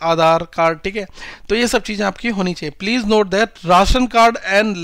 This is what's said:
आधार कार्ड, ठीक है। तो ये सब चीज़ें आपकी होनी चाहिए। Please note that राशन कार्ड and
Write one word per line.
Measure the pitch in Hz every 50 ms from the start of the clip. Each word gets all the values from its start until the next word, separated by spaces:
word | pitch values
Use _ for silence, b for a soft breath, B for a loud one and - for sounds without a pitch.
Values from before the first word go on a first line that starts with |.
आधार | 160 165 165 165 160 160 165 165
कार्ड, | 170 - - - 165 165 165 156
ठीक | - 196 196
है। | 220 196 B B B B B B B B -
तो | 202
ये | 233 240 233
सब | - 226
चीज़ें | - - 214 202 214
आपकी | 196 190 - - 240
होनी | 220 190 185 180 175
चाहिए। | - 165 151 139 - 180
Please | 202 240 254 220 208 220
note | 214 208 185 185
that | 196 226 - - - -
राशन | 170 180 180 196 185 - 254 254
कार्ड | 247 - 233 226 233 226 240 - 185 196
and | 202 220 220 202 175